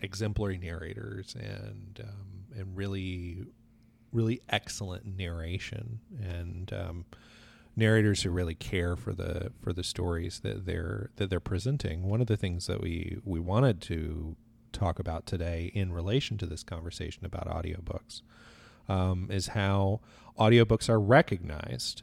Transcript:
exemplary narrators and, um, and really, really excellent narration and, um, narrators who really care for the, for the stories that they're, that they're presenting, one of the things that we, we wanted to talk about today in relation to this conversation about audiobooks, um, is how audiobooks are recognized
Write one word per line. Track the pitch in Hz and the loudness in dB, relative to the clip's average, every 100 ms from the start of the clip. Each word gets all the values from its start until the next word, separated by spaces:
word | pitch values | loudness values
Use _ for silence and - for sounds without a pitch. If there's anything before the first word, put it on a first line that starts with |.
exemplary | 98 95 110 104 104 92 | -8 -4 -2 0 0 -2
narrators | 90 85 82 - - 104 - - | -6 -8 -8 -8 -8 -10 -10 -10
and, | 104 98 101 101 95 98 | -8 -8 -10 -12 -14 -14
um, | 107 101 95 95 98 110 | -12 -12 -12 -14 -12 -10
and | 95 92 | -8 -4
really, | 98 98 95 90 87 87 - - - _ - _ - | -4 -2 -4 -4 -6 -8 -10 -14 -20 _ -20 _ -4
really | 117 110 127 - | 2 2 0 0
excellent | 107 - - 98 90 104 95 | -2 -2 -8 -6 -6 -8 -4
narration | 90 85 82 92 - - 113 113 - 165 | -4 -4 -4 -4 -4 -8 -8 -10 -10 -8
and, | 95 87 87 90 92 | -6 -4 -6 -6 -6
um, | 98 90 87 87 - - - - - - | -6 -6 -6 -10 -16 -20 -20 -20 -20 -6
narrators | - 110 110 107 98 | 4 6 8 6 4
who | 95 | 2
really | 87 85 | 0 0
care | 80 - 92 87 | -2 -2 0 2
for | 87 - | 0 -4
the, | 92 90 87 - - | -4 -2 -2 -4 -6
for | - | -4
the | 87 | -2
stories | 87 - 87 85 87 - | -4 -2 0 0 -2 -4
that | 107 101 90 | -6 -4 -4
they're, | 85 87 104 - - | -2 -2 -4 -6 -4
that | 98 | 0
they're | 92 | 0
presenting, | - 92 123 143 95 82 | 0 0 0 0 -2 -2
one | 95 110 | 0 2
of | 123 | 4
the | 104 | 2
things | 95 87 - | 0 -2 -2
that | 98 | -2
we, | 90 82 85 85 | -2 -2 -4 -6
we | - 82 | -4 -2
wanted | 87 104 135 90 | 2 4 6 4
to | - 82 80 80 78 82 - - - | -2 -4 -2 -4 -6 -10 -16 -20 -10
talk | - 92 85 | -2 0 0
about | 87 80 - | -4 -4 -4
today | 90 85 82 87 | -2 -2 -2 -2
in | 101 95 | -2 0
relation | 85 95 127 - 104 | 0 0 0 0 -4
to | 85 | -4
this | 87 | -6
conversation | - 85 85 - 80 - | -8 -8 -8 -8 -8 -8
about | 87 - 85 | -8 -6 -4
audiobooks, | 82 85 82 85 - - - - - - - - - - | -4 -4 -6 -6 -8 -8 -18 -18 -20 -20 -20 -20 -14 -2
um, | 95 92 92 92 | 0 2 2 0
is | 98 - | -2 -2
how | 110 98 98 98 107 - - - - | 0 2 4 4 0 -4 -20 -8 4
audiobooks | 110 120 110 110 - | 8 10 8 6 4
are | 113 | 4
recognized | 101 135 170 90 85 76 - - - - | 8 8 8 0 -4 -6 -6 -6 -6 -8